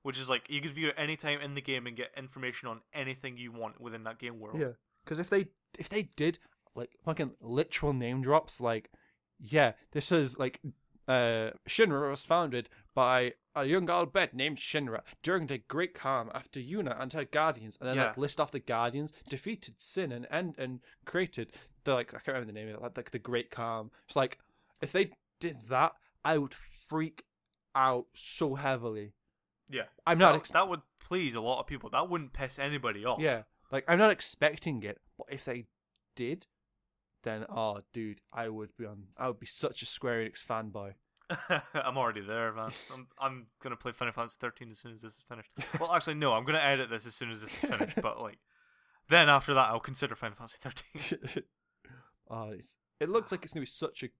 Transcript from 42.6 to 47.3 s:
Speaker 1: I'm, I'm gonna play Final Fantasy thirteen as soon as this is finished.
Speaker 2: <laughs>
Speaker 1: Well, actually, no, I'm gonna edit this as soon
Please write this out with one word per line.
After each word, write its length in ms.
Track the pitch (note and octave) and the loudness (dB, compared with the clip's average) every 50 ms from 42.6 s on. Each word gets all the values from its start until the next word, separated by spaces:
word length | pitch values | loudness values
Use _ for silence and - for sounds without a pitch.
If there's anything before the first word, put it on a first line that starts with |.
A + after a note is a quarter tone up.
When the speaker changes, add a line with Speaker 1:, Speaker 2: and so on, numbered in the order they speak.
| A2 A2+ A#2 - - - C3+ | -8 -8 -10 -12 -14 -14 -16
Speaker 1:
I'm, 140 | B2+ B2+ B2+ _ | -16 -16 _ _
I'm 280 | - C3+ C3+ C3 B2+ A#2 _ _ _ | -4 -4 -4 -4 -6 -16 _ _ _
gonna 160 | - C3+ A#2+ | -10 -10 -10
play 140 | - - B2 A2+ | -6 -8 -10 -6
Final 180 | - B2 A#2+ A2 | -4 -4 -4 -2
Fantasy 220 | A#2+ A#2 A2+ - - | -4 -6 -6 -6 -8
thirteen 300 | - A#2+ - - B2 A2+ | -8 -8 -8 -8 -18 -16
as 80 | A2 - | -16 -18
soon 140 | - A#2+ A2+ | -18 -18 -16
as 80 | G#2+ | -14
this 160 | A2 A2 G#2 | -16 -16 -16
is 60 | - - | -18 -18
finished. 280 | _ B2 A2+ G#2+ _ _ - - | _ -16 -16 -16 _ _ -12 -10
Speaker 2:
<laughs> 140 | - - D#3+ | -6 -4 -4
Speaker 1:
Well, 140 | E3 E3+ F3 | 0 4 2
actually, 220 | E3+ - E3+ D3+ | 2 2 2 -2
no, 180 | D3+ D3+ C3+ A2+ | 2 4 6 6
I'm 100 | A2+ B2 | 4 4
gonna 160 | C3+ D3+ D#3 | 2 2 4
edit 300 | D3 C#3 C#3 C3 C3 A2+ | 6 4 4 4 2 -2
this 160 | A2+ A2 G#2+ | -4 -6 -6
as 100 | A#2+ - | -8 -8
soon 160 | - B2 A2+ | -8 -8 -8